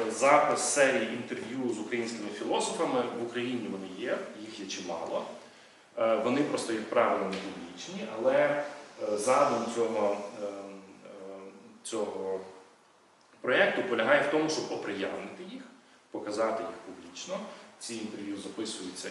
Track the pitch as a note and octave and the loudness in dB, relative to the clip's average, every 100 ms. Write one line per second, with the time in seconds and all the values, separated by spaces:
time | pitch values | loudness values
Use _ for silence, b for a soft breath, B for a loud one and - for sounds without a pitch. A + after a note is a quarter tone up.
0 | A2 G#2+ C3+ D3 - - - D3 C3 A#2+ | -2 4 8 8 6 2 2 6 6 6
1 | A2 A#2 B2 - A2 C3 B2 G#2+ G#2 A#2+ | 0 -2 -4 -6 -4 -2 -2 -2 -2 -2
2 | A2+ G#2 G#2 G#2 E3 A3+ - - C#3+ B2+ | -2 -4 -6 -4 -2 0 0 0 2 2
3 | A#2 A#2 A#2+ B2 B2 A#2+ G2 F#2+ F#2+ F#2 | 0 -2 -4 -2 -2 -2 -4 -6 -8 -6
4 | B2 - - G#2 G#2+ G#2 F#2+ G2 F2 D#2+ | -2 -2 -4 -10 -12 -10 -8 -8 -6 -6
5 | D#2+ - - - B B B B B - | -4 -4 -6 -12 B B B B B 0
6 | A2+ A2 B2 C#3 D3 A#2+ - A2 G#2+ A#2+ | 2 4 4 2 2 0 0 -2 2 4
7 | A2 G2 F#2+ F#2+ F#2+ - - - - G3 | 4 4 0 -4 -6 -8 -10 -12 -10 -8
8 | A3 - F3 F#3+ C#4+ D3 - - - - | -6 2 4 6 6 2 -2 -8 -16 -6
9 | G#2+ G#2 A#2+ C3+ C3+ A#2 A2 A#2 A2+ A2 | -2 0 4 6 6 4 0 0 2 4
10 | G2+ G2+ - G#2 G2+ G2+ G2 G2 G2 G2 | 2 0 -4 -8 -8 -6 -10 -14 -16 -20
11 | F#2+ G2 F#2+ F#2+ F#2+ G2 - - - A2+ | -16 -14 -12 -12 -14 -16 -20 -16 -6 -2
12 | G2 G2 F#2+ F#2+ - - - - _ _ | -2 -2 -2 -4 -6 -16 -20 -20 _ _
13 | _ _ _ - B2 D3 G3 - - A2+ | _ _ _ -6 2 4 4 4 0 2
14 | A#2 C#3+ - D#3 D#3 B2 - - G2+ G2 | 6 6 6 4 2 0 -2 -6 -4 -2
15 | F2+ - F#2+ F2+ - B3+ - - b b | -2 -4 -8 -10 -12 -12 -14 -20 b b
16 | _ G#2 G#2 G#2 A2 G2+ - - - F2+ | _ -8 -6 0 0 0 -4 -10 -14 -16
17 | E2+ - F3+ G3 G#3+ B B - - A2+ | -14 -14 -8 -8 -8 B B -14 -8 -6
18 | G#2+ G2+ G2+ G2+ G2 - - - F2+ - | -6 -8 -6 -6 -8 -6 -6 -6 -8 -8
19 | - | -10